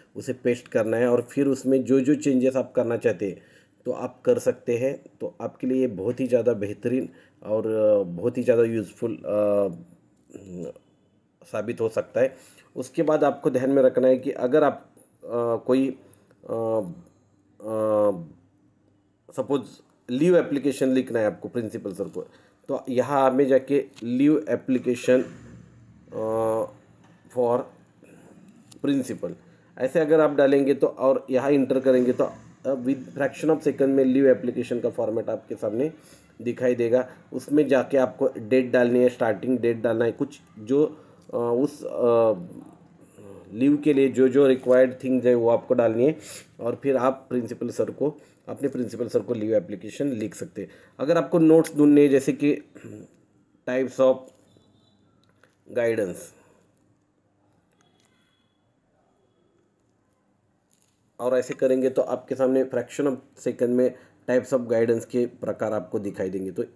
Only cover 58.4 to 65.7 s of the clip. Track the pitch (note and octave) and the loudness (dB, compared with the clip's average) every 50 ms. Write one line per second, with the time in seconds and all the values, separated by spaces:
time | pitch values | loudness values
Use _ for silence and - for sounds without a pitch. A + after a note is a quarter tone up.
58.4 | _ _ _ _ _ _ _ _ _ _ _ _ _ _ _ _ _ _ _ _ | _ _ _ _ _ _ _ _ _ _ _ _ _ _ _ _ _ _ _ _
59.4 | _ _ _ _ _ _ _ _ _ _ _ _ _ _ _ _ _ _ _ _ | _ _ _ _ _ _ _ _ _ _ _ _ _ _ _ _ _ _ _ _
60.4 | _ _ _ _ _ _ _ _ _ _ _ _ _ _ _ - A#2+ B2 B2+ B2+ | _ _ _ _ _ _ _ _ _ _ _ _ _ _ _ -6 -2 0 0 0
61.4 | B2 - C#3+ - C3+ C3 C3 C3 B2+ C3 B2+ - B2 - B2 A#2+ - - C#3 B2 | -2 -2 -4 -2 0 2 2 2 0 0 0 0 -2 -2 -4 -6 -6 -6 -4 -2
62.4 | C3 B2+ C3 C3 C3 C3 C3 A#2+ A#2+ - - - C#3 C#3+ C3 B2 - _ _ - | 0 2 2 2 0 0 -2 -6 -6 -6 -6 -4 -2 -2 -2 -4 -10 _ _ -8
63.4 | - B2+ A#2 - B2+ A#2+ B2 B2 B2+ B2 B2 - - _ _ _ _ - B2 B2+ | -6 -6 -4 -2 -2 0 2 2 2 0 0 -4 -20 _ _ _ _ 0 0 0
64.4 | A#2 - C#3+ B2+ A#2+ A2+ A#2+ A2+ A#2 A2+ A#2 A2 A2+ - - B2 A#2+ A#2+ - - | 0 0 -2 -2 -2 0 0 2 2 2 0 -2 -2 -4 -2 -2 -2 -2 -4 -10
65.4 | - G#2+ G2+ - A#2 G#2+ | -8 -8 -6 -4 -4 -4